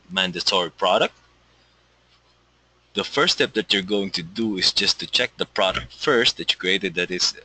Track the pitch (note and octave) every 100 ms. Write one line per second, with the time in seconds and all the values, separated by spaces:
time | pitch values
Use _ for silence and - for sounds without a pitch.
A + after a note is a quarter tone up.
0 | - F2+ F#2 E2+ - F#2+ E2+ - F#2+ G#2+
1 | G3 - _ _ _ _ _ _ _ _
2 | _ _ _ _ _ _ _ _ _ G2
3 | G2 - F3 - C3+ G#2+ G2 G2+ F#2+ G#2
4 | G2 F2+ E2+ G#2+ A2+ F#2+ F2 - G2 -
5 | E2+ - B2+ - - - F#2+ F2 B1 -
6 | - B2 A#2+ - E2 - F#2 G2 F#2+ F2
7 | F2 F2+ - -